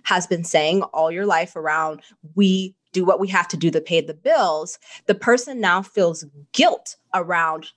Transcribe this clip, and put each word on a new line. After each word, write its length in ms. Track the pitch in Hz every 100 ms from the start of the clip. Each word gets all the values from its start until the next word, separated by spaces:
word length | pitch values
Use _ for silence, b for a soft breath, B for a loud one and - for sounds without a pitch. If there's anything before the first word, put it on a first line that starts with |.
has 240 | - 185 175
been 160 | 175
saying 380 | 170 160 151 190
all 300 | 165 156 160
your 140 | 170 202
life 300 | 165 175 175
around, 460 | 156 156 156 151 b _ 156 160
"We 400 | 196 190 190 _ _
do 120 | 180 180
what 140 | 180
we 80 | 190
have 200 | 185 175
to 80 | 156
do 120 | 165
to 80 | 151
pay 220 | 156 170
the 120 | 156
bills," 680 | 151 262 311 190 156 160 - B B -
the 80 |
person 480 | 190 - 247 247 254
now 200 | 196 180
feels 440 | 190 - 170 160 147 147 147
guilt 440 | - - - - - _
around 540 | 185 175 175 165 160 -